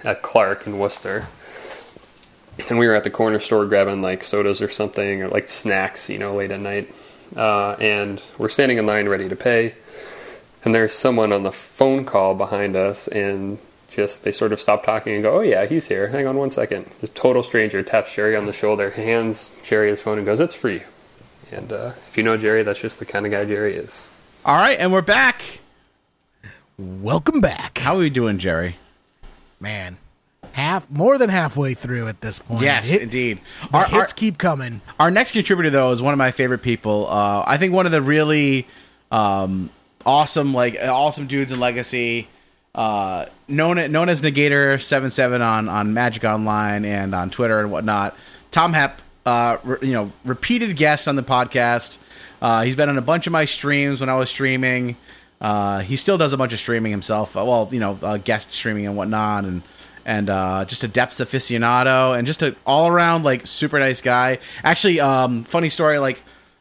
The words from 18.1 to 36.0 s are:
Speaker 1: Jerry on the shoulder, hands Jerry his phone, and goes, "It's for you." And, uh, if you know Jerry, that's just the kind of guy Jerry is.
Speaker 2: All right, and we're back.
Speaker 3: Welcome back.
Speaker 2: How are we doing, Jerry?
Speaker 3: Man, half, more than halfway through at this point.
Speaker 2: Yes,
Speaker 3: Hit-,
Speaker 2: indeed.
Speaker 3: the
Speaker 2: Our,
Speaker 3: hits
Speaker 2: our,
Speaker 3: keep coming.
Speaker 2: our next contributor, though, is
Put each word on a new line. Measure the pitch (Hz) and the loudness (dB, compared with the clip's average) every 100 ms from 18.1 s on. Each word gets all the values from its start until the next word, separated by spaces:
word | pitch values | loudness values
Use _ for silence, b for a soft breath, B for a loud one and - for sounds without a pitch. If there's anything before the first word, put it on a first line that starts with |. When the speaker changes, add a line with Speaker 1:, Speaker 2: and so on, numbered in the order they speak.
Speaker 1:
Jerry | - 107 107 | 0 0 0
on | 104 | -2
the | |
shoulder, | - 107 104 98 | -2 0 0 -2
hands | 113 113 117 113 107 - - | -4 -2 0 0 -4 -8 -12
Jerry | - 107 104 | -2 2 2
his | 101 | 0
phone, | 107 107 | -2 -2
and | 101 | 0
goes, | 110 | 0
"It's | 170 - | 0 -2
for | 120 | -4
you." | 85 - - - - - - - | -4 -10 -20 -20 -20 -20 -20 -18
And, | 101 101 | -14 -10
uh, | 104 117 120 - | -10 -10 -14 -6
if | 113 | 0
you | |
know | 110 110 | 2 2
Jerry, | 107 110 | 2 2
that's | 104 98 | 2 -2
just | 110 - | -6 -10
the | 104 | -8
kind | 101 104 | -4 -2
of | |
guy | 101 104 | -2 -2
Jerry | 104 104 85 | -2 -2 -4
is. | - - - - - - | -8 -12 -12 -20 -20 -4
Speaker 2:
All | - 151 | 2 4
right, | 233 269 | 4 2
and | 185 | 2
we're | 185 | 2
back. | 180 226 262 - - - - _ _ _ _ _ _ _ 101 B _ - | 4 4 4 0 -8 -18 -20 _ _ _ _ _ _ _ -20 B _ -16
Speaker 3:
Welcome | 95 95 101 165 311 302 | -12 -8 -2 0 2 2
back. | - - - - | 2 0 -8 -4
Speaker 2:
How | 131 185 | 0 2
are | |
we | 160 | 2
doing, | 131 113 98 | 2 0 0
Jerry? | 90 82 87 87 _ _ _ _ - - _ - | -2 -2 -4 -8 _ _ _ _ -20 -20 _ -14
Speaker 3:
Man, | 104 104 90 92 - _ _ _ - | -10 -10 -10 -16 -20 _ _ _ -12
half, | 131 147 185 - | -6 -4 -4 -4
more | 143 208 277 | 0 2 4
than | 226 | 4
halfway | 185 160 143 135 | 2 0 -2 -2
through | 123 123 123 110 | -4 -6 -6 -6
at | 101 | -8
this | 110 - | -10 -10
point. | - 113 | -6 0
Speaker 2:
Yes, | 135 127 113 | 2 2 2
Speaker 3:
Hit-, | 196 | 0
Speaker 2:
indeed. | 113 127 120 95 B B B | 0 -2 -2 -4 B B B
Speaker 3:
the | 151 | 2
Speaker 2:
Our, | 190 | 4
Speaker 3:
hits | 214 - | 4 2
Speaker 2:
our, | - | 0
Speaker 3:
keep | 220 160 | -2 0
coming. | 180 143 123 110 B - | 0 -2 -6 -12 B 2
Speaker 2:
our | 165 | 4
next | 202 254 | 4 2
contributor, | 220 196 185 160 | 0 2 2 4
though, | 139 127 | 4 4
is | 120 | 2